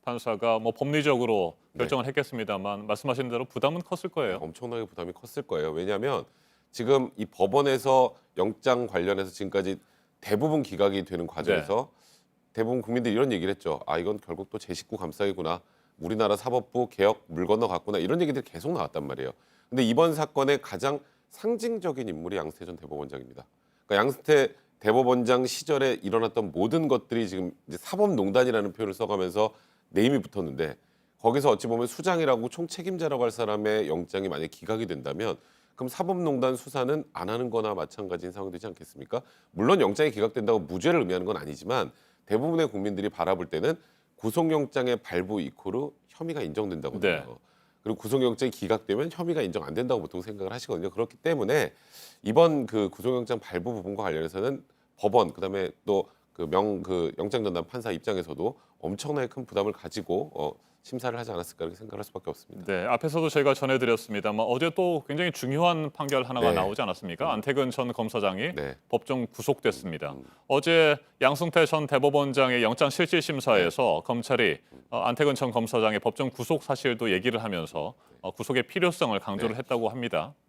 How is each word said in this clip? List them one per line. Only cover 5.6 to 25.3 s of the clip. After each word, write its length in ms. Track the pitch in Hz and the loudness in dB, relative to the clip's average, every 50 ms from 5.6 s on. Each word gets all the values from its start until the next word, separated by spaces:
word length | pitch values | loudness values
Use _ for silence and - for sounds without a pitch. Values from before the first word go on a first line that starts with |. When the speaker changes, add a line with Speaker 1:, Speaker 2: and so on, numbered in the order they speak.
| 76 80 | -2 -2
Speaker 2:
왜냐하면 520 | 76 80 92 98 104 98 113 139 135 95 - _ _ _ _ _ _ _ _ _ | -4 -4 -2 -2 -2 -2 0 -2 -2 -2 -4 _ _ _ _ _ _ _ _ _
지금 400 | - - 117 120 139 135 127 - - | -10 -6 2 4 4 4 4 0 -4
이 80 | - 107 | -8 -8
법원에서 880 | - - - 92 98 95 143 143 139 135 127 135 135 131 131 123 117 - - _ _ _ | -8 0 0 0 4 4 4 4 4 2 2 4 4 6 6 6 4 2 -8 _ _ _
영장 500 | 92 92 110 104 - - 131 127 120 123 | -2 -2 -2 -2 -2 2 2 2 2 2
관련해서 440 | 107 95 90 87 95 101 95 98 95 | -2 -2 0 2 2 0 0 -2 -6
지금까지 480 | 90 - 101 95 - 98 92 92 95 - _ _ _ _ _ _ _ _ | -6 -8 -8 0 0 0 0 0 -4 -6 _ _ _ _ _ _ _ _
대부분 420 | - - 107 104 139 156 156 151 | -2 -2 0 2 2 2 2 0
기각이 420 | 135 - 98 85 101 101 98 98 87 | 0 -2 0 2 2 4 4 0 -4
되는 220 | - 92 85 85 | -4 -6 -6 -6
과정에서 640 | 80 - 80 78 - 98 85 73 78 98 117 135 - | -6 -6 -4 0 2 2 2 2 0 0 0 0 -4
Speaker 1:
네. 140 | _ _ _ _ _ _ _ _ _ _ _ _ _ | _ _ _ _ _ _ _ _ _ _ _ _ _
Speaker 2:
대부분 280 | 110 113 113 127 127 | -2 -2 0 0 -2
국민들이 320 | 110 110 117 127 117 117 104 | -2 -2 -2 0 0 2 2
이런 180 | 113 139 135 | 2 2 2
얘기를 180 | 113 90 82 95 | 2 0 0 -2
했죠. 280 | 101 - - 82 76 65 - | -2 -2 -2 -4 -4 -4 -4
"아, 120 | - 73 85 | -2 -2 -2
이건 220 | 87 98 104 101 | 0 -2 -4 -6
결국 280 | - - 85 82 98 _ | -8 -10 -10 -10 -10 _
또 80 | - 107 | -10 -12
제 140 | - - 87 | -8 -8 -10
식구 220 | - - _ 113 | -10 -8 _ -10
감싸기구나. 640 | 104 92 80 73 - 101 101 92 92 82 80 87 85 _ _ _ _ _ _ _ - | -8 -8 -10 -4 -2 -2 -2 -2 -2 -2 -4 -4 -4 _ _ _ _ _ _ _ -10
우리나라 380 | 76 87 110 107 113 101 104 | -6 -4 0 2 4 2 2
사법부 520 | 101 - 127 120 127 - _ - 123 123 - | 0 0 0 0 0 -2 _ -2 -2 -2 -2
개혁 340 | - - 95 104 110 - _ | 2 4 4 4 4 2 _
물 200 | - 82 80 90 | -12 -6 -4 2
건너갔구나." 520 | 87 104 110 117 101 90 85 - - 104 92 | 2 4 4 4 0 0 -2 -2 -2 -2 0
이런 220 | 80 92 143 175 | 0 0 2 0
얘기들이 220 | 175 147 131 135 - | 0 0 -2 -4 -6
계속 280 | - - 82 85 147 | -8 -14 -8 -6 -6
나왔단 340 | 175 135 82 73 - 80 73 | -4 -4 -4 -4 -6 -6 -6
말이에요. 260 | 69 65 65 65 64 - _ _ _ _ _ _ _ | -6 -8 -6 -8 -8 -10 _ _ _ _ _ _ _
근데 140 | 123 131 | 0 0
이번 320 | 127 113 117 139 165 165 156 | 2 4 4 4 4 4 2
사건의 460 | 156 156 147 - 139 135 135 143 135 | 0 -4 -2 0 0 2 2 2 0
가장 380 | - - 98 92 135 139 147 143 - _ _ _ _ _ | 0 -8 -8 -4 -2 -2 -2 -4 -8 _ _ _ _ _
상징적인 800 | - - - 220 240 202 214 240 226 214 175 175 139 131 120 104 | -18 -6 -2 -2 -2 -2 -2 -4 -4 -2 -4 -4 -4 -4 -6 -6
인물이 280 | 82 78 82 90 101 | -6 -6 -6 -4 -4
양승태 280 | 92 76 78 78 - 87 | -4 -4 -4 -8 -10 -14
전 100 | 87 87 | -14 -12
대법원장입니다. 680 | 78 78 71 76 73 73 67 67 67 64 64 62 64 - _ _ _ _ _ _ _ _ | -14 -12 -10 -10 -10 -8 -10 -10 -12 -14 -14 -18 -20 -20 _ _ _ _ _ _ _ _
그러니까 180 | _ 104 101 110 | _ 4 4 4
양승태 500 | 135 131 - - - 151 143 135 - - - _ _ _ _ | 4 0 -2 2 6 6 6 6 4 -2 -10 _ _ _ _
대법원장 680 | - 107 110 127 131 123 127 123 120 117 | 4 6 6 6 6 6 4 4 4 4